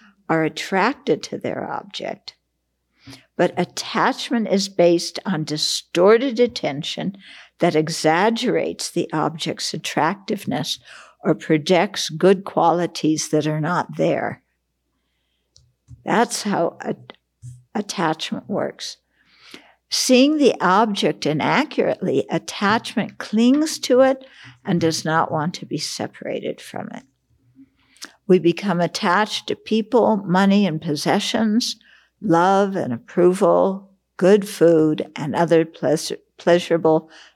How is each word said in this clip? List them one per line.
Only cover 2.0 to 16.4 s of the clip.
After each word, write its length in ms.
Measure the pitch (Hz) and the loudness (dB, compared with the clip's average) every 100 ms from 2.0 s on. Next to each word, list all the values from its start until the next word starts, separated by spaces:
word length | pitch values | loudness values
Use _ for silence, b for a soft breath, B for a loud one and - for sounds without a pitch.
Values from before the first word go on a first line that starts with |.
| - - - - _ _ _ _ _ B B B B - | -12 -12 -16 -20 _ _ _ _ _ B B B B -2
But 180 | 175 - | 0 0
attachment 920 | 180 - - 208 185 262 - 233 214 | -4 -6 -6 0 0 0 -4 -4 0
is 200 | 208 196 | -2 0
based 500 | - 175 170 - - | 2 4 2 0 -8
on 200 | - 160 | -6 -6
distorted 920 | 156 151 - - - 175 185 226 269 226 | -4 -4 -4 -6 -4 2 4 4 2 0
attention 800 | 240 - 151 139 170 - 180 196 B B B - | 0 -2 -6 -6 -8 -8 -8 -10 B B B -2
that 160 | 170 156 | 0 2
exaggerates 1120 | 156 160 156 165 208 226 240 165 - - - | 0 0 2 2 2 0 -2 -2 -4 -6 -8
the 200 | - - | -6 -4
object's 600 | 156 151 160 165 - - | -2 -4 -4 -8 -6 -8
attractiveness 1040 | 160 - - 151 196 - - - 151 151 - B B B B | -8 -6 -2 -2 -2 -6 -8 -6 -6 -6 -10 B B B B
or 120 | - | -4
projects 760 | 156 - 160 143 180 196 - - | -2 0 0 2 2 0 -4 -8
good 340 | 156 180 196 | 0 2 2
qualities 840 | 196 - 165 170 170 - 156 156 - | 0 0 2 2 0 -2 -2 -2 0
that 160 | 151 151 | -2 0
are 140 | 156 | -2
not 360 | 151 175 - 151 | -2 -2 -4 -2
there. 460 | 165 151 - - _ _ _ _ _ _ _ _ _ _ _ _ _ _ _ - | 0 0 -4 -8 _ _ _ _ _ _ _ _ _ _ _ _ _ _ _ -14
That's 380 | - 175 226 - | -2 0 0 -2